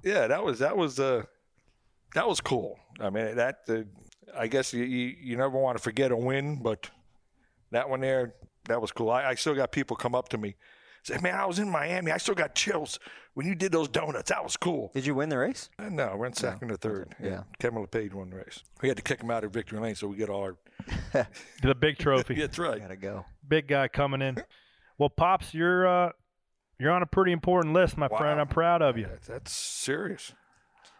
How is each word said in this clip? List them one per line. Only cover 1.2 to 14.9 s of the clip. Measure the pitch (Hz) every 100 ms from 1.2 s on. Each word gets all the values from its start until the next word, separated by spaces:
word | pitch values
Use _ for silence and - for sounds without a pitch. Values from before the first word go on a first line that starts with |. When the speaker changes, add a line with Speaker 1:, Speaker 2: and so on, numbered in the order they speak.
| 107 _ _ _ _ _ _ _ _
Speaker 1:
that | 151 220
was | 165
cool. | - 127 - - _ -
I | 104
mean, | 101 110 117
that, | 120 135 -
uh, | 113 107 92 - _ - -
I | 113
guess | 131 127
you, | 120
you, | 123 123 123 135
you | 131 120
never | 135 131
wanna | 131 117
forget | - 110 135
a | 120
win, | 123 135 143 147
but | 113 107 - - _ _ _ _ _ _ _
that | 117 135
one | 131
there, | 135 131 120 - - _ -
that | 117
was | 110
cool. | - 113
I, | 127 139
I |
still | 123 156 139
got | 127
people | 147 135 113
come | 123
up | 127 -
to | 113
me, | 104 - _ - - -
say, | - -
"Man, | 180
I | 185 196
was | 180
in | 208
Miami. | 165 151 180 165
I | 165
still | - 190
got | 151
chills | - - 180 143 - - - -
when | - 160
you |
did | 180 190
those | 170 147
donuts. | 131 156 123 -
That | 180
was | - -
cool." | 175 151 104